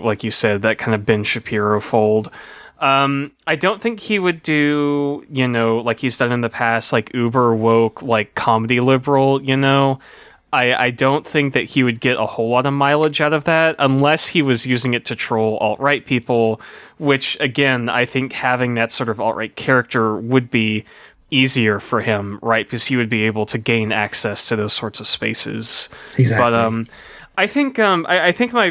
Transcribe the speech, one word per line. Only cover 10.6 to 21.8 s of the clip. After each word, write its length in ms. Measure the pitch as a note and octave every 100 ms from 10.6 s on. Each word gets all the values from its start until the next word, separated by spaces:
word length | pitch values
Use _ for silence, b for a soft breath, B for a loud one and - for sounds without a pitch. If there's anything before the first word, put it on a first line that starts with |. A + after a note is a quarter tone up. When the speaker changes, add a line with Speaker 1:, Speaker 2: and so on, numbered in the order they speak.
| B2 B2
Speaker 1:
I 140 | B2
don't 340 | A#2+ C3 D3 -
think 280 | D#3 C#3+
that 100 | C3
he 180 | A#2 C#3
would 180 | B2 A#2
get 200 | B2+ B2
a 80 | A2
whole 220 | - A2+
lot 180 | A#2+ C#3
of 60 |
mileage 480 | C#3 C#3 D3 D#3 D3
out 120 | D3+
of 120 | D#3 D#3
that 300 | D#3+ D#3+ D3+
unless 480 | C#3 C3+ C#3+ D#3 -
he 160 | F3
was 240 | C#3 A#2 B2+
using 260 | B2 B2
it 120 | A#2+ -
to 100 | A#2
troll 420 | - A2+ A2 A2
alt-right 480 | G#2+ G#2 C#3 C#3 -
people, 560 | B2+ - A#2+ A2+ A2 B B B B
which, 380 | D3 C#3 - -
again, 500 | D3+ B2 C#3 B2+ A2+
I 160 | A#2 B2
think 280 | C3 C3
having 420 | - C3 B2 B2 A#2
that 160 | A#2
sort 180 | - A#2
of 100 | A2
alt-right 360 | A2 F2 A2 -
character 600 | - C3 A#2 B2 A2 G#2+
would 360 | A#2 C3 B2
be 340 | A#2 A2 G#2+ - B B B -
easier 480 | C#3 C3 B2+ A2
for 220 | G2+